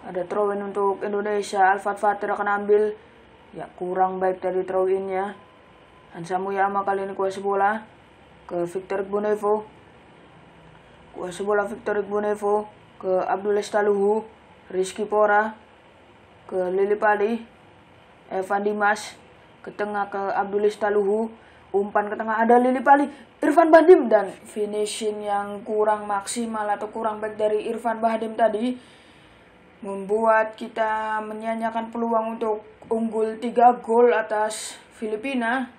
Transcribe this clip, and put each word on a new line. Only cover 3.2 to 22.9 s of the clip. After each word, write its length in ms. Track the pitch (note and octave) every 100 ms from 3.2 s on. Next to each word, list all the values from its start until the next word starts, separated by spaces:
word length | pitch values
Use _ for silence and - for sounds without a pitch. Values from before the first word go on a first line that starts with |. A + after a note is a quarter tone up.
| - - -
Ya, 160 | E3 - -
kurang 480 | F3+ F#3 F#3 F#3
baik 160 | F#3+ F#3
dari 240 | F#3 F#3
throw 240 | F#3 F#3+ F#3
innya. 480 | F#3+ F#3+ F#3 G3+ G3 - - - - - - - F3
Hansa 240 | E3+ F#3
Muyama 480 | F#3+ G3 G3 G3+ G3
kali 160 | G3
ini 80 | G3
kuasai 320 | F#3+ F#3+ F#3+
bola 400 | G3 G3 G3 A3 - - - - - - -
ke 160 | F3 F3
Victor 320 | F#3+ F#3+ G3
Igbonevo. 640 | G3 G3+ G#3+ G#3 G#3 G#3+ G#3 - - - - - - - - - - - - - -
Kuasai 320 | - F3+ E3+
bola 240 | G3+ G#3 G3+
Victor 320 | G#3 - G#3
Igbonevo 720 | G3 G#3 G#3 G#3 G3+ G#3 G#3 - - -
ke 160 | F#3+ F#3
Abdul 400 | - F#3+ G3+ G#3
Estaluhu, 640 | G#3 G#3+ G#3 G3+ G3 A3 A3 - - - -
Rizky 320 | F#3 F#3 -
Pora 520 | G#3 G#3 G#3 G#3 A3 A3+ - - - - - - - - -
ke 240 | F#3 F3+
Lili 240 | F#3+ G3 G#3
Pali, 480 | A3 G#3 G#3 A#3 - - - - - - - - -
Evan 320 | F#3+ F#3+ G3+
Dimas 480 | G#3 G#3 G#3 G#3+ - - - - - -
ke 160 | - -
tengah 320 | G#3 G#3 G3+
ke 160 | G3+
Abdul 480 | G3 - G3 G3+ G#3
Estaluhu, 560 | G#3 G#3 G#3 G3 G#3+ A3+ - - - - G3
umpan 320 | G#3 G#3 G#3
ke 80 | A3
tengah 240 | A3 A3
ada 160 | A3+ A#3+
Lili 240 | B3+ B3+
Pali, 320 | C4